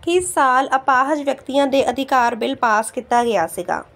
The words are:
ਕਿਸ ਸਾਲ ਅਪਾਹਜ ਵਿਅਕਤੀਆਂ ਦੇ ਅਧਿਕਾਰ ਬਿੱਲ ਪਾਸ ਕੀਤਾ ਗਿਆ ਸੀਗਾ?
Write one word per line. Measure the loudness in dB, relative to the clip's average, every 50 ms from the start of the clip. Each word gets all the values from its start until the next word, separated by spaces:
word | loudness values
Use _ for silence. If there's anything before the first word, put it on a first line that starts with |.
| -2
ਕਿਸ | 0 0 0 0 0 0
ਸਾਲ | 2 2 4 4 2 2 2 -2
ਅਪਾਹਜ | -2 0 2 2 2 2 2 0 -2 -2
ਵਿਅਕਤੀਆਂ | -4 -4 -6 -6 -4 0 0 0
ਦੇ | 2 2 2 2 0
ਅਧਿਕਾਰ | 0 -4 -4 0 2 2 2 2 0
ਬਿੱਲ | -2 -4 -4 -4
ਪਾਸ | -2 0 2 2 2 0 -2
ਕੀਤਾ | -8 -10 -6 0 0 0 2
ਗਿਆ | 2 0 0 0
ਸੀਗਾ? | -2 -4 -8 -6 -4 -4 -6 -6 -12 _